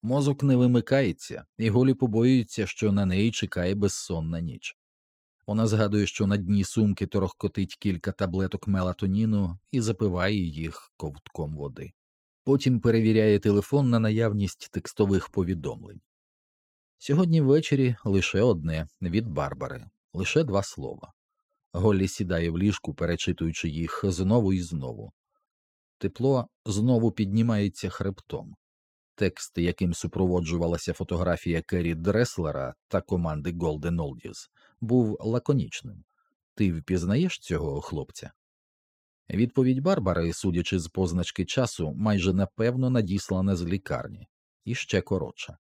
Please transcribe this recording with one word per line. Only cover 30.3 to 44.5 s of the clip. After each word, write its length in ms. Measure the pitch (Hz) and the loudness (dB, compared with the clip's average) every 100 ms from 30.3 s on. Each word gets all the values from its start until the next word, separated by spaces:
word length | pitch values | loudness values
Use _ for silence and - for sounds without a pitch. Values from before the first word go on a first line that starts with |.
| 90 82 85 85 85 - | 2 0 -2 0 -2 -4
фотографія 680 | 85 90 85 90 85 - 85 | -8 -4 -2 0 -2 -2 -4
Керрі 340 | - 92 85 82 | -2 -2 -2 -2
Дреслера 760 | 82 101 123 - 80 69 65 - _ | 0 2 0 -2 -6 -4 -8 -10 _
та 140 | 95 | -4
команди 500 | - 92 85 78 76 | -2 -2 -2 -2 -6
Golden 440 | 87 85 78 80 85 | -4 -4 -2 -4 -4
Oldies, 540 | 76 67 - - - _ _ _ | -4 -8 -14 -16 -20 _ _ _
був 360 | 113 127 113 107 | 0 2 2 -2
лаконічним. 840 | 110 120 - 143 67 - 120 92 - _ _ _ _ - | -2 -4 0 0 0 -8 -14 -18 -20 _ _ _ _ -2
"Ти 180 | 104 | 0
впізнаєш 680 | 80 - 92 87 113 180 - | 0 -2 -2 2 0 0 -2
цього 420 | - 80 73 71 | -4 -4 -2 -6
хлопця?" 500 | - 76 67 - 67 _ _ _ _ _ _ _ _ _ _ | -6 -8 -8 -12 -18 _ _ _ _ _ _ _ _ _ _
Відповідь 500 | 92 120 127 127 131 | 0 0 2 2 2
Барбари, 540 | 151 190 95 85 82 | 2 0 0 0 0
судячи 460 | 82 98 87 85 95 | -2 -2 -2 0 -2
з 80 | 82 | -4
позначки 580 | - 92 87 87 - 87 | -2 0 0 -4 -4 -4
часу, 480 | - 123 - 78 | 0 -2 -2 -6
майже 400 | 62 107 101 90 | -2 0 2 2
напевно 560 | 92 98 - 110 127 131 | 0 0 0 -2 0 0
надіслана 640 | 127 98 98 - 95 95 92 | 0 0 -2 -2 -2 0 0
з 100 | 85 | -2
лікарні. 640 | 95 - 67 - - - _ _ | -4 -4 -6 -6 -14 -20 _ _